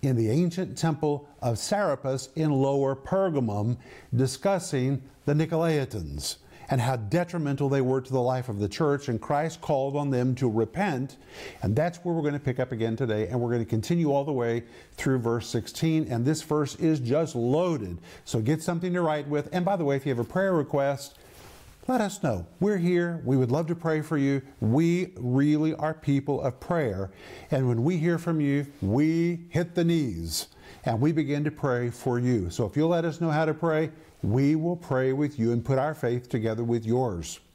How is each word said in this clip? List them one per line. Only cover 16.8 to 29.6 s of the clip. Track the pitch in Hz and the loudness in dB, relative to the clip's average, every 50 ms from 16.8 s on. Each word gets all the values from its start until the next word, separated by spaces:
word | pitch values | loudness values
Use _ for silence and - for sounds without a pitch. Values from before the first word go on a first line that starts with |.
| 170 160 160 151 | 0 2 2 2
just | 123 117 131 156 165 139 - | 0 0 2 0 0 0 -2
loaded. | 123 117 123 135 156 180 180 165 135 110 90 87 82 - - - - - | -2 0 2 2 2 2 0 0 -2 -4 -8 -10 -12 -14 -18 -20 -20 -12
So | - - 120 | -4 -2 -2
get | 107 117 156 156 | 0 0 0 0
something | 160 - 175 165 175 185 175 | 0 -4 -4 -2 -2 -2 0
to | 180 | 0
write | 170 156 151 151 143 | 2 2 0 0 -2
with, | 143 147 147 143 - | -2 -2 -2 -2 -2
and | - 180 180 | -2 -2 0
by | 190 202 | 0 0
the | 185 165 | 0 2
way, | 139 139 | 0 0
if | 135 135 | 0 0
you | 147 | -2
have | 131 117 | 0 0
a | 120 | -2
prayer | - - 185 190 196 185 | -2 0 0 2 2 2
request, | 160 139 - - 143 139 139 139 131 - - - - - - - - - - - - - - - - - | 2 0 0 0 0 2 2 0 -2 -6 -14 -18 -20 -20 -20 -20 -20 -20 -20 -20 -20 -20 -20 -20 -12 -4
let | - 254 240 | -2 0 0
us | 214 196 202 - | 0 0 -2 -2
know. | - 147 110 90 85 - - - | -2 0 0 -2 -4 -10 -4 -2
We're | 180 202 214 | 0 0 2
here. | 185 170 170 180 170 175 175 170 160 127 | 2 2 2 2 2 2 0 -2 -4 -2
We | 120 135 | 0 2
would | 131 131 113 | 2 4 2
love | 127 151 170 | 2 0 0
to | 160 170 | -2 -4
pray | 170 - 165 156 156 | -2 0 0 0 0
for | 151 151 160 147 | 0 0 0 2
you. | 139 139 139 139 135 - - - | 2 2 2 0 -4 -8 -10 -2
We | - 107 113 147 170 170 170 180 185 - - | 0 2 4 4 4 4 2 2 0 -4 -6
really | - 120 123 123 135 139 151 151 151 156 156 160 | -8 -4 0 2 4 4 4 4 4 2 0 0
are | - 151 156 156 | 0 -2 -4 -4
people | 160 - 147 139 135 135 - 143 131 | -4 -2 0 0 0 0 0 -2 -2
of | 143 131 123 - | -2 -4 -4 -6
prayer. | - - 180 170 147 117 95 95 98 92 - - - - - - - - | -6 -2 0 0 0 0 -2 -2 -4 -6 -8 -16 -20 -18 -18 -18 -6 -2
And | 156 135 131 | 0 0 2
when | 123 120 113 117 | 2 2 2 2
we | 160 185 | 0 0
hear | 165 151 175 170 160 | 2 2 0 0 0
from | 170 175 165 160 | 0 -2 0 0
you, | 147 139 139 143 143 139 - - | 2 2 0 0 -2 -4 -8 -4
we | - 95 107 131 151 156 165 165 170 175 175 165 170 - | -2 0 2 2 2 2 2 2 2 0 0 -2 -8 -4
hit | - 165 | -2 -2